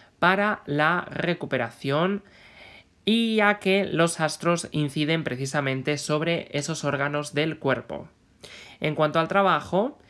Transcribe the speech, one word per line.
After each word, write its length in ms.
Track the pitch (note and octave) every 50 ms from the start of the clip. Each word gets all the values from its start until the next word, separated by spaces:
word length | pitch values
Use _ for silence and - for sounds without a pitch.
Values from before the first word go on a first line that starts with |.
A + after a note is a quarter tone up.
| - - _ _
para 440 | - E3+ F#3+ G3 G3+ G#3+ G#3 - -
la 420 | - C#3+ D3 D3+ D#3 F3 F3+ - -
recuperación 1120 | - - - E3 F3 E3+ - - - B2+ A#2+ A2+ - - - C#3 C#3 D3+ E3+ F#3 G3+ G3+ - - - - - - - - - - - - - _ _ _ _
y 300 | - A3 A#3 A#3 A3+ A3
ya 240 | G#3+ G#3 G#3 G#3 G#3
que 240 | - F#3+ F#3+ G3 G3
los 380 | - - D3+ E3 E3+ E3 -
astros 480 | D#3+ D3+ - - - E3+ F3 E3 - -
inciden 540 | - D3+ D3+ C#3+ C#3+ D3+ D3+ D3 D#3+ E3 D3
precisamente 720 | - B2+ B2 C#3 C3+ C#3 D3+ C#3+ C3+ C3 C3 C3 - D3 C#3+
sobre 500 | - - D3+ D3+ D#3 E3+ E3+ E3 - -
esos 340 | - C#3+ C#3+ - D#3+ D3+ -
órganos 480 | C#3+ C#3+ C#3 C#3 D3 D3 D3 D3 C#3 -
del 260 | C#3+ D3+ D#3+ D3+ D3+
cuerpo. 480 | - C3+ C3 A#2 A#2+ - - - - - - _ _ _ _ _ - - - - - - - -
En 160 | - D3+ D3+
cuanto 240 | C3+ D#3 D3+ D3 E3
al 80 | D#3+ D#3+
trabajo, 720 | - G3 G3 F#3+ E3+ D3 - - - F3+ G#3+ C4+ - - _ _